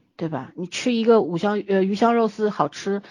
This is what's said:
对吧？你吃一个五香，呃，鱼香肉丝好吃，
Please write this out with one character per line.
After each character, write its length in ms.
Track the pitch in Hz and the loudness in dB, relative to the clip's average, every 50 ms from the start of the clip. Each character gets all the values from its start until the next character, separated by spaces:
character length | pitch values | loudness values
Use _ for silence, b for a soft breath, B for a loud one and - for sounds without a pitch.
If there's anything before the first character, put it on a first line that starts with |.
| _ _ _ | _ _ _
对 120 | - 170 156 | -10 -8 -6
吧？ 220 | 156 127 123 - - | -6 -8 -10 -12 -12
你 100 | 160 180 | -12 -12
吃 260 | 175 - - - 254 | -10 -8 -4 -2 0
一 120 | 240 226 220 | 0 2 4
个 180 | 233 226 214 | 6 6 4
五 160 | 135 160 175 165 | 4 0 -2 -2
香， 240 | 208 208 208 202 - - | -2 -2 -2 -2 -2 0
呃， 160 | 196 190 190 | 0 0 2
鱼 100 | 190 208 | 0 0
香 220 | 196 233 233 233 | 2 2 2 4
肉 100 | 233 226 | 2 0
丝 240 | 214 - 220 214 208 | 0 -2 -2 -2 -2
好 180 | 196 - 147 - | 0 -2 -2 -2
吃， 340 | - - - 196 202 196 B B | -4 -8 -6 -6 -6 -6 B B